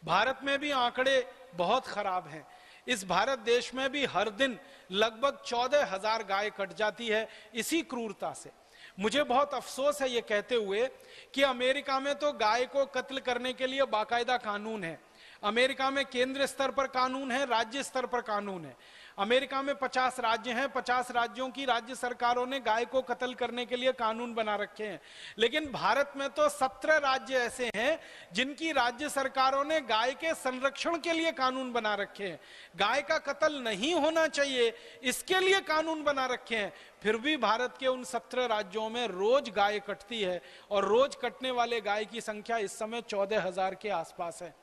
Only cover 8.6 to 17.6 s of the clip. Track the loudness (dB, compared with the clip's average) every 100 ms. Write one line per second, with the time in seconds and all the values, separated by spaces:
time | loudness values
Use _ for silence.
8.6 | -20 -20 -20 -4 0 2 2 4 2 0
9.6 | -6 0 0 2 0 0 0 0 2 0
10.6 | 0 0 0 -4 -20 -20 -10 2 2 4
11.6 | 2 0 0 -2 0 0 0 2 2 2
12.6 | 0 0 0 -2 -4 -6 -2 -2 -2 -4
13.6 | -4 0 0 2 0 0 2 0 -2 -6
14.6 | -4 -6 -6 -8 -16 -20 -20 -6 -2 2
15.6 | 2 2 0 0 -2 0 0 0 -2 0
16.6 | -2 0 0 2 0 0 -2 0 2 2